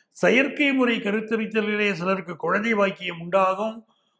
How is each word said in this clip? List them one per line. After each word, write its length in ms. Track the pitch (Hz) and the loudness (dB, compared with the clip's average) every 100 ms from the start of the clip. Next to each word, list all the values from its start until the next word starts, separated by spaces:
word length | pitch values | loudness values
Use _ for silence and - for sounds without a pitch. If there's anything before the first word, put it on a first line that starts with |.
| _ | _
செயற்கை 640 | - 180 233 277 - 285 | 0 2 4 2 0 0
முறை 240 | 269 240 220 | 2 2 0
கருத்தரித்தலிலே 960 | 202 214 214 226 220 220 208 208 208 | -2 -2 -2 -4 -2 -2 -2 0 0
சிலருக்கு 440 | 170 185 190 180 160 | 0 -2 -2 -4 -6
குழந்தை 380 | 165 196 226 | -2 0 2
பாக்கியம் 460 | 208 196 - 180 170 | 2 2 0 -8 -10
உண்டாகும். 640 | 170 190 190 190 220 226 - _ _ _ | 0 2 2 2 -4 -8 -16 _ _ _